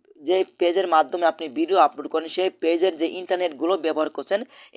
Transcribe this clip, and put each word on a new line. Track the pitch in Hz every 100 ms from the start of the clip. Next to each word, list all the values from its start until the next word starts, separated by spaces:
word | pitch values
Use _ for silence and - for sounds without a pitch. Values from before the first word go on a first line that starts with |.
| _ - 143
যে | 185 185 -
পেজের | 175 175 180 160
মাধ্যমে | 135 180 165
আপনি | 156 160 123
ভিডিও | 165 185 147
আপলোড | - 147
করেন | 160 160 -
সেই | 185 -
পেজের | 160 170 185 156
যে | 165 185
ইন্টারনেটগুলো | 175 180 180 135 160 185 156
ব্যবহার | 147 151 -
করছেন | 135 202 - - -